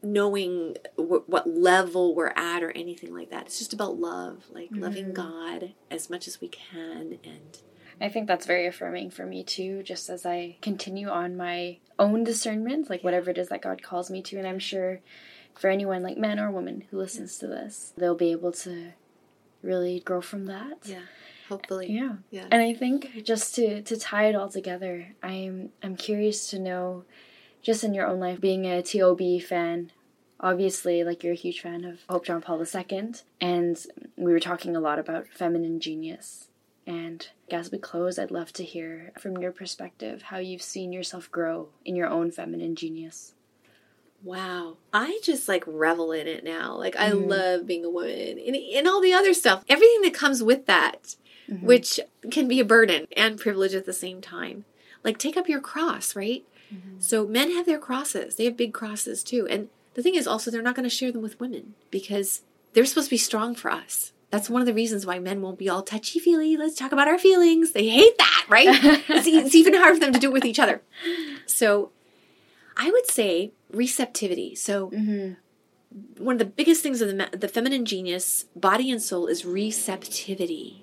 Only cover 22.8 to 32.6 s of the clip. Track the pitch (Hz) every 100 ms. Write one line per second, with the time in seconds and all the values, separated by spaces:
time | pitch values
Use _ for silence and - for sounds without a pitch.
22.8 | 254 277 - 226 214 220 - - 226 208
23.8 | 208 220 - 208 214 208 196 196 185 180
24.8 | 185 175 175 - 185 190 190 185 - _
25.8 | 202 185 - 208 214 208 - 202 185 180
26.8 | 180 180 - - - _ _ _ - 220
27.8 | 220 202 180 185 180 180 190 190 185 180
28.8 | 180 208 185 180 185 180 180 180 170 170
29.8 | 170 _ _ _ _ _ 185 180 190 185
30.8 | 185 170 170 170 175 175 180 170 175 170
31.8 | 175 170 _ 180 175 170 165 160